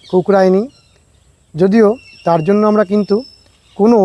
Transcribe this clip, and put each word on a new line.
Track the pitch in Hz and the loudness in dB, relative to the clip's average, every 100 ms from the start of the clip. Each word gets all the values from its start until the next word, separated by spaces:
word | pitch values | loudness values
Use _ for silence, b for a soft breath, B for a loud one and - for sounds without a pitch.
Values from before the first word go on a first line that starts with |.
| - | -6
কুঁকড়ায়নি। | 185 175 196 190 190 247 _ _ _ _ _ _ _ _ | -4 0 0 2 0 -4 _ _ _ _ _ _ _ _
যদিও | 151 190 220 208 - - - | -4 0 2 2 0 -12 -10
তার | 170 170 | -4 -2
জন্য | 160 208 214 | 0 0 0
আমরা | 208 | 0
কিন্তু | 202 208 196 208 269 _ _ _ _ - | -2 -2 -2 -4 -6 _ _ _ _ -2
কোনো | 208 233 | 0 2